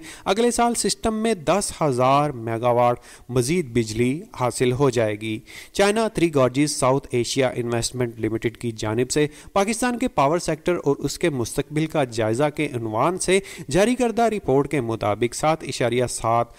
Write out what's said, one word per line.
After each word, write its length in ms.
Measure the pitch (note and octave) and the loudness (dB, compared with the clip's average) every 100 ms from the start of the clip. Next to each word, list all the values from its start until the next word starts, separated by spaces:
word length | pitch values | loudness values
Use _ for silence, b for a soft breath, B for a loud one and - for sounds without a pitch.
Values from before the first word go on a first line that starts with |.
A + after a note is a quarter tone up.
| D#3+ B - | -4 B -2
अगले 240 | G3 A#3+ | 0 2
साल 220 | A#3 A#3+ A#3 | 2 0 0
सिस्टम 380 | G3+ - A3+ A3 | -2 -2 -2 0
में 280 | A3+ G3+ D3 | 0 0 0
दस 260 | F#3+ - - | 0 0 -2
हज़ार 500 | D#3 B2 B2+ C#3 D3 B2 | 0 2 4 4 2 -2
मेगावाट 560 | A2+ A2+ B2 A#2+ A#2+ A#2+ B B - | -6 -2 2 4 4 2 B B -4
मजीद 400 | B2+ B2 F3+ C3+ | -2 2 0 0
बिजली 380 | A#2 A2 A2 B2 D3+ G#3+ - | 0 0 0 0 0 -6 -4
हासिल 360 | B2 - B2+ | -2 2 0
हो 160 | B2+ C#3+ | 4 2
जाएगी। 500 | A#2 G#2+ G#2+ A2 G#2+ - B B | 2 0 -2 -6 -8 -10 B B
चाइना 340 | - G3+ G#3+ A3 | 0 2 2 0
थ्री 200 | F3 E3+ | 0 2
गॉर्जेस 480 | C#3+ B2 C3 D3 - | 4 2 2 0 0
साउथ 340 | C3 C3+ - B2 | 0 0 0 -2
एशिया 360 | A#2 C3+ B2+ B2 | 0 0 0 0
इन्वेस्टमेंट 600 | A#2+ A#2 A#2 B2 A#2+ A2+ | -2 -2 -2 -4 -4 -2
लिमिटेड 380 | A2 A2 A#2+ - | -4 -2 -4 -4
की 140 | A#2+ | -6
जानिब 340 | A2 G#2+ A2+ B2+ | -6 -4 -2 0
से 200 | D3+ D3 B B G3 | 0 -2 B B 0
पाकिस्तान 420 | G3 A3+ B3 A#3+ | 0 0 -2 -2
के 100 | B3+ | -2
पावर 300 | - C#3 E3+ | 0 2 2
सेक्टर 340 | - D#3 - F3 | -2 -2 -2 0
और 200 | C#3+ C#3 | 0 0
उसके 280 | C#3 - F3 | -2 -2 -2
मुस्तकबिल 560 | C3+ A2 - - D3+ D#3 | -2 -4 -4 -4 -2 -2
का 160 | D#3+ C3 | 0 -2
जायजा 420 | A2+ G#2+ A#2 D3 | 0 0 2 0
के 160 | D3 D3 B2 | 0 -4 -4
उन्वान 420 | A2+ A2 D3+ F#3 | -4 0 0 0
से 220 | - F#3+ B B D3 | 0 0 B B -2
जारी 260 | E3 A3 B3 | 2 2 2
करदा 320 | A#3+ G#3+ A#3 | 0 2 0
रिपोर्ट 420 | G#3 - C3+ C#3 | 0 2 2 2
के 100 | D3+ | -2
मुताबिक 520 | A#2 A2 G#2+ G2+ A#2+ - | -2 -2 -2 0 -2 0
सात 280 | D#3 D#3+ D3+ | 0 0 -4
इशारिया 420 | - B2 A#2+ A#2+ | -2 0 0 -2
सात 440 | - A2+ A#2 A#2+ | -2 0 0 0